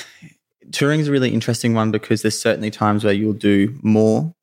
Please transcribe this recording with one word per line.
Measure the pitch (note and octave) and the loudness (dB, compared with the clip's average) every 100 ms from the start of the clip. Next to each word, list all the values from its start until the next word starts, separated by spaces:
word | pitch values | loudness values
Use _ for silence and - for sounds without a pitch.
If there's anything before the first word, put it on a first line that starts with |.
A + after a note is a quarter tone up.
| - - D#3+ _ _ _ - | -16 -20 -20 _ _ _ -10
touring | - C#3+ D#3 | -2 0 0
is | D3 | 0
a | |
really | C#3 B2+ | 0 0
interesting | A2+ A#2 A2+ A#2+ | -2 -2 -2 0
one | A2+ G#2+ | 0 0
because | G#2 - A2 | -2 -2 -2
there's | G#2+ - | -2 -2
certainly | A2+ G#2 G#2+ | -2 -2 -4
times | - G#2 G#2 | -2 0 2
where | G#2+ | 0
you'll | G2+ G#2+ | 0 -2
do | G2+ G#2 G2+ G2+ C3+ | 0 2 2 2 0
more | A2 G#2+ A2 A2 D#3+ - | 0 4 4 2 -2 -8